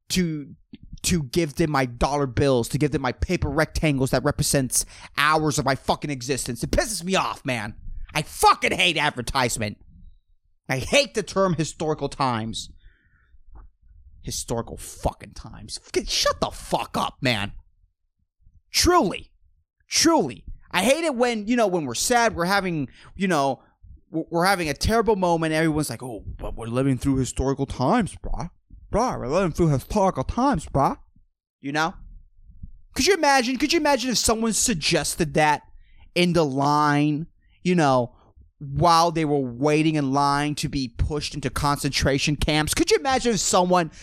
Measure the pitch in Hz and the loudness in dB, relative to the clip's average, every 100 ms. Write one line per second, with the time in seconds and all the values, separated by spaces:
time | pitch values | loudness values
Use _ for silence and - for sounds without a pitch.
0 | - 185 170 151 139 - _ - - - | -4 -2 -2 -4 -10 -18 _ -20 -18 -8
1 | - 175 131 175 160 - 160 139 127 120 | -2 -2 0 -2 -2 0 0 0 -2 -2
2 | 147 143 139 117 143 127 113 135 143 143 | 0 0 0 0 2 2 0 0 0 0
3 | 127 - - 175 156 143 151 - 156 135 | -2 -2 -2 -2 0 0 0 0 0 2
4 | 131 131 139 - 147 143 127 - - - | 2 2 0 0 0 0 0 -2 -4 -12
5 | - - 147 156 156 139 131 135 - 170 | -10 0 2 4 2 0 0 -2 -2 -2
6 | 147 131 120 127 - 120 156 - 294 185 | -2 -6 -4 -4 -4 -6 0 0 0 -4
7 | 175 185 123 101 135 120 107 - - - | 0 0 0 -4 -4 -4 -6 -10 -12 -10
8 | - 151 - - 415 - 247 202 180 156 | -6 -6 -6 2 4 4 0 2 0 2
9 | 147 127 117 135 123 - 104 - - - | -2 -2 -4 0 0 -2 -6 -8 -20 -20
10 | - - _ _ _ _ - 135 - 285 | -20 -20 _ _ _ _ -6 -4 2 2
11 | 277 220 160 190 190 156 156 - 156 151 | 2 -2 -4 0 0 0 -4 -4 -4 -4
12 | 139 - 135 113 113 107 - - - _ | -4 0 0 0 -4 -8 -12 -18 -20 _
13 | _ _ _ - - - - _ - - | _ _ _ -20 -20 -20 -20 _ -20 -20
14 | - - - - - 117 110 80 - - | -20 -16 -10 -10 -6 -6 -6 -12 -14 -6
15 | - - 101 - 110 110 110 - - - | -6 -6 -20 -18 -18 -16 -14 -16 -6 -6
16 | 214 - 587 - 104 - - 147 110 147 | -4 -2 -2 -2 -6 -6 -4 -4 -4 -4
17 | - - 127 107 101 - _ _ _ _ | -4 -4 -2 -2 -4 -10 _ _ _ _
18 | _ _ _ _ - _ _ - 311 349 | _ _ _ _ -20 _ _ 0 4 4
19 | 196 - - _ _ _ _ _ - - | 2 -2 -14 _ _ _ _ _ -4 2
20 | - 311 147 107 - - - 175 208 302 | 4 4 2 -6 -14 -16 -4 0 4 2
21 | 330 233 247 226 202 247 208 175 139 113 | 2 0 0 0 -2 2 2 0 -2 -4
22 | - 240 233 165 170 202 190 160 127 - | 0 2 2 0 0 0 0 -4 -6 -12
23 | - - 190 156 139 123 _ _ - - | -18 -4 0 0 0 -4 _ _ -20 -20
24 | _ 160 - 165 185 190 156 139 - 233 | _ -8 -4 0 2 2 -2 -2 0 2
25 | 226 196 180 165 160 156 160 151 143 117 | 2 2 2 2 0 2 0 0 -4 -6
26 | 131 104 98 - 104 107 113 120 139 127 | -10 -12 -12 -10 -10 -8 -4 0 0 2
27 | 139 135 123 - 135 135 139 - 127 240 | 0 0 -2 -2 -2 -2 -4 -2 0 2
28 | 175 - - 107 160 _ _ - - 190 | 0 -6 -8 -6 -8 _ _ -20 -4 -2
29 | 247 123 117 170 185 - 165 135 - 208 | -2 -4 -2 0 0 2 2 2 0 2
30 | 190 131 - - 277 196 - 139 151 277 | 2 0 -4 0 0 0 -2 0 0 0
31 | - _ _ _ _ _ 139 151 165 - | -14 _ _ _ _ _ -6 -2 -2 -4
32 | - - - _ - - - - - - | -18 -20 -20 _ -20 -18 -18 -18 -12 -2
33 | 294 370 294 269 240 254 285 339 294 269 | 2 4 4 4 2 0 0 2 2 2
34 | 254 214 - 226 226 - - 170 - 165 | 0 0 0 0 0 0 0 0 0 0
35 | 147 - 156 156 151 143 - - - - | 0 -2 0 4 4 2 -2 -20 -20 -20
36 | - 175 180 170 151 135 143 147 151 147 | -6 2 4 4 2 2 2 4 4 4
37 | 147 147 165 _ _ _ 180 180 143 127 | 2 0 -4 _ _ _ 0 4 4 4
38 | 117 - _ - - - 143 139 170 165 | 0 -8 _ -20 -20 -16 -8 2 6 6
39 | 170 165 151 143 131 117 147 156 156 156 | 4 2 0 0 0 0 2 4 2 2
40 | 135 139 143 143 147 147 143 143 127 - | 0 2 2 2 0 -2 -4 -4 -4 -4
41 | - 151 - 143 131 - 147 143 143 - | -2 -2 -6 -6 -6 -2 0 0 -2 0
42 | 147 139 165 143 - 151 151 - 339 427 | 0 2 0 0 2 2 0 0 2 2
43 | 269 262 240 208 - 190 180 180 160 - | 2 0 2 0 2 2 4 2 0 -6